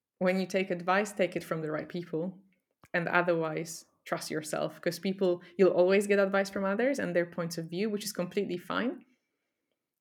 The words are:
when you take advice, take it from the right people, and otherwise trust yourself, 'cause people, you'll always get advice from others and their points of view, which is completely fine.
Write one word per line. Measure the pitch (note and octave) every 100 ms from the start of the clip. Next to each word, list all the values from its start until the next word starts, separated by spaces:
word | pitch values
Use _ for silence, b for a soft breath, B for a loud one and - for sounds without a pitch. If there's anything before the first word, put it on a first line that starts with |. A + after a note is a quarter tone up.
| _ -
when | F#3 F#3+
you | F3+
take | G3 F#3+
advice, | F3 F3 F#3+ G#3
take | - F3 E3+
it |
from | - E3
the | D#3
right | D3+ D#3
people, | F3 E3+ D#3+ F#3 - - _ _ _ -
and | F3+ E3+
otherwise | F3 F3 E3 D#3+ D#3 E3 - - _ -
trust | E3 -
yourself, | D3+ D#3 D#3 D#3 -
'cause | F3 E3+
people, | G3 F#3+ F#3 F3 B B
you'll | F#3
always | - F3+ G3 G3+
get | G3+
advice | G3 G3 G3
from | G3+
others | G3 G3+ B3+ C#4
and | F3
their | F3 E3+
points | F3 E3+ E3+
of | E3
view, | E3+ A3
which | G#3
is | -
completely | - F3+ G#3 F#3+ F3+
fine. | - F3 A#3 F4+ - _ _ _ _ _ _ _ _ _